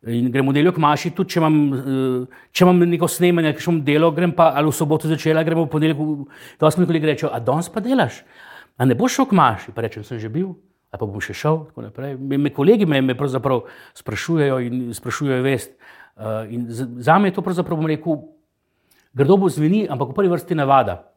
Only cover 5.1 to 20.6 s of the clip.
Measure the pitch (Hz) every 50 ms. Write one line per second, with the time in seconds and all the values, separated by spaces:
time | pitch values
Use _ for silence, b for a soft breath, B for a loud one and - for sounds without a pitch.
5.1 | 160 151 - 160 160 160 160 160 165 160 165 147 156 156 151 156 156 143 156 151
6.1 | 151 143 139 B B B B B B B 156 156 156 180 180 - 165 160 151 156
7.1 | 147 - 160 143 120 120 117 117 131 156 170 - - 220 190 240 269 262 175 117
8.1 | - - B B B B B B B B B B _ - 127 131 120 123 226 254
9.1 | - - 254 - 208 180 147 123 110 95 - - 113 - 113 110 - 110 104 -
10.1 | 127 113 107 113 110 156 185 190 175 _ _ _ _ _ _ _ - 101 117 104
11.1 | 98 104 - - 101 - - 151 160 160 151 - _ - 117 110 - - 131 143
12.1 | 139 127 135 135 139 139 143 139 139 - 139 180 226 214 202 165 151 135 131 131
13.1 | 123 120 143 139 127 131 113 139 131 120 B B B B B B B - _ -
14.1 | 110 - - - 170 160 147 139 135 131 123 120 120 127 123 120 113 - - 123
15.1 | - - 151 139 131 127 127 135 139 117 - - _ B B B B B B B
16.1 | B - 107 107 107 110 110 104 117 120 120 117 117 117 131 120 120 123 120 143
17.1 | 160 190 208 190 185 196 185 190 180 170 175 - 175 156 156 160 156 151 - 170
18.1 | 156 151 - - _ _ _ _ _ _ _ _ _ _ _ _ _ _ _ _
19.1 | _ 123 139 135 190 196 196 180 - 156 151 156 190 214 208 - 143 117 139 123
20.1 | 135 - 202 185 175 160 - - 175 156